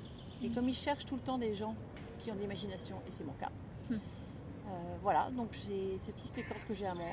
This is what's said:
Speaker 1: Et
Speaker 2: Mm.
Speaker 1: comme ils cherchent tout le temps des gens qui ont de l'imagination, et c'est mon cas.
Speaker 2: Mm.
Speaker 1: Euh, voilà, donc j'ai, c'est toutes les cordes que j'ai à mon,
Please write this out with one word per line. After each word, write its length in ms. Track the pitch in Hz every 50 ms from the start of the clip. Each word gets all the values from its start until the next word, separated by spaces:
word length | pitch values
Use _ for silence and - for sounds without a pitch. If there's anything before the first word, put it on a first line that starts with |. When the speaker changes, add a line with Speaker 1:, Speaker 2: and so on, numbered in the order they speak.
| - - - - - - - - 247
Speaker 1:
Et 60 | 233
Speaker 2:
Mm. 40 | 226
Speaker 1:
comme 120 | 240 247 262
ils 60 | 254
cherchent 300 | - - 294 285 277 -
tout 100 | - 277
le 60 | 240
temps 160 | - 262 262
des 160 | 254 233 220 208
gens 220 | 196 214 220 220 - - - - - - - 226 -
qui 120 | - 233
ont 40 | 214
de 40 | 196
l'imagination, 560 | 202 196 202 - 208 202 185 185 - - 196 185 185
et 40 | 185
c'est 120 | - - 175
mon 100 | - -
cas. 160 | - - - - - - - - - - -
Speaker 2:
Mm. 40 | 233
Speaker 1:
Euh, 1000 | 214 - - - - - - - - - - - - - 208 185 175 170 165 151 -
voilà, 280 | 190 202 170 151 - -
donc 180 | 254 247 233 202 -
j'ai, 440 | - - 202 202 190 190 190 190 190
c'est 140 | - - 196
toutes 200 | - - - -
les 60 | 247 226
cordes 200 | - 220 214 -
que 60 | - 214
j'ai 120 | 190 202
à 80 | 185 180
mon, 100 | 175 170 170